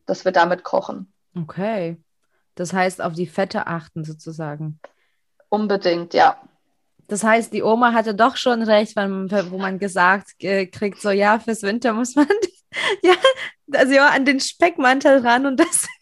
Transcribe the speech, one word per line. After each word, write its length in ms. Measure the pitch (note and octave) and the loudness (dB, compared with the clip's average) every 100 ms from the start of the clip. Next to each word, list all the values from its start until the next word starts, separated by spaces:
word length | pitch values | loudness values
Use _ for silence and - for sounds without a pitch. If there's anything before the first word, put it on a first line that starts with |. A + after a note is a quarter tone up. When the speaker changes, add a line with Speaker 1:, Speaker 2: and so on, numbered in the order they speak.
| - | -8
Speaker 1:
dass 180 | - | -4
wir 80 | F#3 | 0
damit 320 | F3+ E3+ F3+ | 2 2 0
kochen. 480 | - F#3+ - - F#3+ _ _ F3+ | -2 -4 -4 -12 -14 _ _ -12
Speaker 2:
Okay. 600 | D#3 - G3+ A3 E3 E3+ _ _ _ _ _ - | -12 -8 -6 -4 -6 -10 _ _ _ _ _ -10
Das 160 | F3+ | -6
heißt, 280 | F#3 F#3 - | -2 -2 -2
auf 120 | F3 | -8
die 140 | E3 F3+ | -6 -6
Fette 380 | - G3 G#3+ - | -4 -4 -4 -6
achten 360 | E3 - E3 | -8 -10 -12
sozusagen. 760 | D#3 D#3 - D#3+ D#3 D3 D#3 D#3 - _ _ _ _ _ _ | -12 -12 -14 -12 -10 -10 -10 -12 -20 _ _ _ _ _ _
Speaker 1:
Unbedingt, 680 | G#3 G#3+ G3 F3+ E3+ E3+ | -4 0 -2 0 -2 -2
ja. 220 | E3 D#3+ - - _ _ _ _ _ _ | 2 2 2 -10 _ _ _ _ _ _
Speaker 2:
Das 180 | G#3 | -4
heißt, 280 | A3 A3+ A3+ | 2 2 0
die 100 | G#3 | -4
Oma 300 | G#3 A3+ A#3+ | 0 2 2
hatte 200 | A#3 A3 | 2 -2
doch 220 | G3+ F3+ - | 2 0 2
schon 260 | C4 A#3 | -2 0
recht, 340 | A3+ G#3 G#3+ - | 2 2 2 -4
wenn, 340 | G3 F#3+ F#3+ G#3 F3+ | -4 -4 -4 -4 -4
wo 80 | F#3+ | -6
man 200 | F#3+ F#3+ | -6 -6
gesagt, 540 | G3+ F#3 F3+ G3 - _ | -4 2 2 2 -2 _
äh, 260 | F#3 G3 F#3 | -4 -2 -4
kriegt, 340 | - G#3 G3 | -6 -6 -4
so, 100 | G#3 | -2
ja, 280 | G3 G3+ A3 | 2 2 2
fürs 240 | A3+ A3 | -2 -6
Winter 320 | G3 A#3 A#3+ | -4 -2 -2
muss 220 | A3 B3 C#4+ | -2 -2 0
man, 100 | D4 G#4 G4 - _ | 2 0 -2 -8 _
<laughs> 360 | - - F#4+ | -8 -4 0
ja, 120 | F4 F4+ C5+ C5 - - - | 2 4 2 0 -6 -16 -6
also 220 | - C4 | 0 4
ja, 140 | C4+ C#4+ | 6 6
an 160 | C#4 | 4
den 160 | C4+ C4+ | 2 0
Speckmantel 840 | - - F4 E4+ B3+ C4+ C#4+ C4+ A#3+ | -4 0 0 2 2 4 4 4 4
ran 200 | A#3+ C#4 | 2 2
und 120 | B3+ | 0
das 280 | E4+ - - - | 0 0 -6 -12